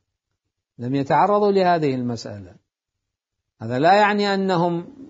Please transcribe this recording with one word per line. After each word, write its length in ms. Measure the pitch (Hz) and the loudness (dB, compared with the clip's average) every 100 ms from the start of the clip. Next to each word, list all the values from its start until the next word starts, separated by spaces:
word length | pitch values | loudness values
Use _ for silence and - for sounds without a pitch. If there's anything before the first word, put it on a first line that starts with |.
| _ _ _ _ _ _ _ - | _ _ _ _ _ _ _ -10
لم 160 | 120 | -4
يتعرضوا 580 | 139 135 151 185 208 208 | -4 0 2 2 2 2
لهذه 420 | 196 180 175 151 | 2 2 2 0
المسألة. 600 | 131 120 117 120 104 92 - _ _ _ _ _ _ _ _ _ _ | -2 -4 -8 -10 -16 -18 -20 _ _ _ _ _ _ _ _ _ _
هذا 180 | 110 127 | -6 0
لا 160 | 160 | 4
يعني 400 | 202 208 208 202 | 4 4 0 -2
أنهم 520 | 196 190 180 175 170 196 277 - | -2 0 0 0 -2 -8 -16 -20